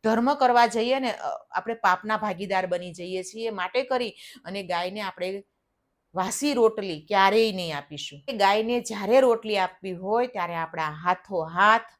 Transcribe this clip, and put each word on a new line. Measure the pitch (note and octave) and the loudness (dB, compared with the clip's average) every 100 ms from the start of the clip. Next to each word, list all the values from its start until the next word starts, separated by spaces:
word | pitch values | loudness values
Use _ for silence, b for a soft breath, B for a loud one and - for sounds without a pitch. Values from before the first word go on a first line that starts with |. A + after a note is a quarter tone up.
ધર્મ | A3 A3+ B3 | 2 2 2
કરવા | D4 B3+ A#3+ A#3 | 2 4 6 4
જઈએ | A#3 A#3 C4+ | 2 0 0
ને, | C4 | -2
અ, | - - - _ | -4 -8 -8 _
આપણે | - A3 | -8 -6
પાપના | A3+ G3 F#3 G#3+ G#3+ | -2 2 0 0 -2
ભાગીદાર | G#3+ F3 G3 F#3+ F3+ | -2 -6 -4 -4 -2
બની | F3+ F3+ | -4 -6
જઈએ | E3 F3 F#3 | -12 -8 -8
છીએ. | F#3 A3 A3+ | -8 -8 -8
માટે | G3+ F3+ B3 | -6 -4 -2
કરી | C4 B3+ A#3 B B B | -2 -2 -4 B B B
અને | - G3 | -10 -10
ગાયને | F3+ F3 F3+ G3+ | -4 -4 -4 -6
આપણે | G3 - F3+ G3 - _ _ _ _ _ _ | -8 -6 -6 -6 -12 _ _ _ _ _ _
વાસી | F3 F#3+ G#3+ C#4+ | -6 -4 -2 0
રોટલી | C4+ A3+ A3 G3 D#3 | 4 4 2 -8 -8
ક્યારેય | - G3+ G3 G#3+ A3+ | -2 4 4 4 2
નહીં | F#3+ E3+ D3 | 0 -6 -8
આપીશું. | - D3+ - D3 - A3+ | -10 -14 -14 -14 -10 2
ગાયને | G3 G#3 A3 A#3+ | 4 4 0 -2
જ્યારે | A#3 G#3 G3 B3+ | -4 -8 2 4
રોટલી | C4 A3+ A3 G3+ | 6 2 0 0
આપવી | F3+ - F#3+ | -2 -4 -10
હોય, | F3 F#3 A3+ B3 | -8 -2 0 0
ત્યારે | A3+ E3+ | -4 -6
આપણા | E3+ D#3+ E3 D#3 | -4 -6 -4 -6
હાથો | D3+ F3 F#3 - F#3+ | -2 -2 -2 -2 -6
હાથ | D#3+ E3+ G#3 A3+ - _ | -4 4 6 6 2 _